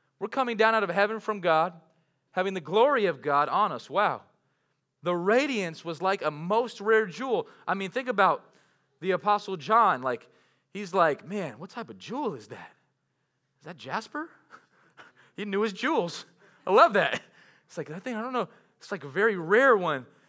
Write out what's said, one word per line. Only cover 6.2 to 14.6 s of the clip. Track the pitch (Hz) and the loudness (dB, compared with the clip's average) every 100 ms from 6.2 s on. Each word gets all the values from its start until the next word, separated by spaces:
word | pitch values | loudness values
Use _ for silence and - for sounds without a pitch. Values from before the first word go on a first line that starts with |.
a | 151 | -4
most | 147 170 220 247 - | -4 -2 -2 -2 -4
rare | 208 220 208 | 2 2 2
jewel. | 156 269 196 - - - | -4 -4 -4 -4 -8 -6
I | |
mean, | 190 190 | -4 -4
think | 254 254 | -4 -2
about | 202 190 139 - _ _ _ _ _ | 2 2 2 -6 _ _ _ _ _
the | 185 | -4
Apostle | 180 202 208 196 185 | -2 0 0 -2 -8
John. | 139 226 208 131 | 2 4 4 2
Like, | 131 120 - _ _ _ _ | -2 -4 -8 _ _ _ _
he's | 196 190 | -12 -2
like, | 180 160 139 151 | 2 2 2 -6
"Man, | 208 156 113 | -8 -8 -10
what | 185 | -14
type | 240 151 | -14 -14
of | 98 | -14
jewel | 147 254 262 | -10 -6 -6
is | 127 104 | -8 -12
that? | 98 - _ _ _ _ _ _ _ _ _ | -18 -18 _ _ _ _ _ _ _ _ _
Is | 151 | -18
that | 156 | -16
jasper?" | 123 190 - 294 330 | -8 -8 -6 -10 -10
<laughs> | - _ - | -14 _ -20